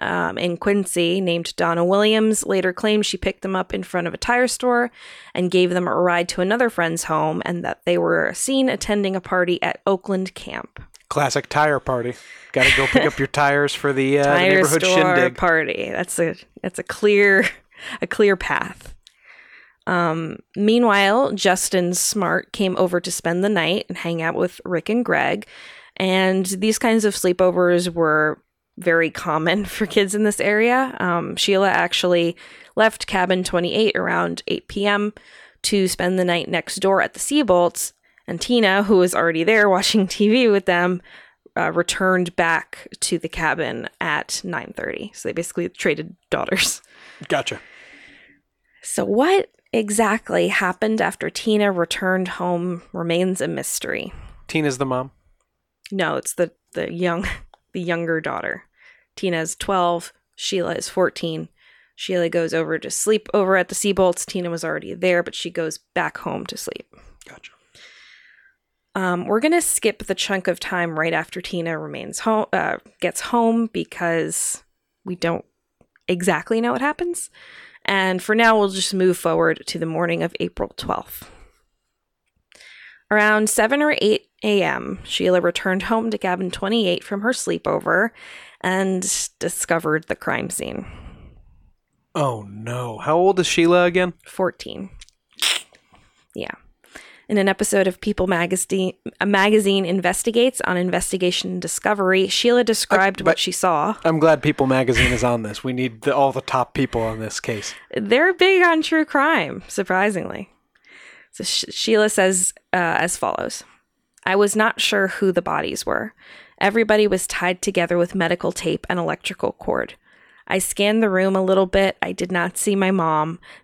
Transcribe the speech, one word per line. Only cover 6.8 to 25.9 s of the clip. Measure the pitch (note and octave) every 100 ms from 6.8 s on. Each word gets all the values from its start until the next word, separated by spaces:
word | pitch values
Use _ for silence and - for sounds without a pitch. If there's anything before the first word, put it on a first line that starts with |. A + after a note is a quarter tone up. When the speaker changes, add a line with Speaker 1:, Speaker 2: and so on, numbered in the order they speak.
| E3 E3
Speaker 1:
home, | - D#3 D#3 D#3
and | - F3
that | F3 -
they | - F3
were | E3+ E3 -
seen | - - C4+ C4
attending | G3+ - G#3 G3
a | F#3+
party | - F#3 F3+ F3
at | E3+ - -
Oakland | F#3 - F#3+ F#3
Camp. | - - A#1+ - - - _ _
Speaker 2:
Classic | D3 C#3 C#3+ -
tire | D3 D3+ C#3
party. | - B2+ A#2+ A#2 - - -
Gotta | - - C3
go | C3+
pick | -
up | G#3+ -
your | C3+
tires | - C#3+ C#3+ C#3+
for | - C#3+
the, | C3+ C3+ C#3+
uh, |
the | C#3+
Speaker 1:
Tire | C#3+ F#3
Speaker 2:
neighborhood | F#3+ D#3 D#3+
Speaker 1:
store | F#3 F#3 F#3 F3
Speaker 2:
shindig. | F3 -
Speaker 1:
party. | F3+ D#3+ D3+ - -
That's | - F3 -
a, | E3 - - -
that's | F#3 -
a |
clear, | - - G#3 G3+ G3+ G3 F#3 - _
<laughs> | - - -
a | F3
clear | - G3+
path. | F#3+ - D3+ - - - - _ _ _ - - - - _ -
Um, | F3+ E3+ D#3+ D#3+ - _ -
meanwhile, | G#3 A#3+ A#3 G3+ G3 A3+ C#4
Justin | F#3+ G3 F#3 - F#3 F3
Smart | F3+ - G#3 F3 F3 -
came | - F#3+ F3+
over | F3+ F3
to | F3
spend | - E3+ F3
the | G3+
night | G3+ D#3+ G3 -
and | F3+
hang | E3+ E3
out | E3
with | - F3+ -
Rick | - E3+ -
and | A#3
Greg. | A#3 D#3 C3+ G3+ - - - - -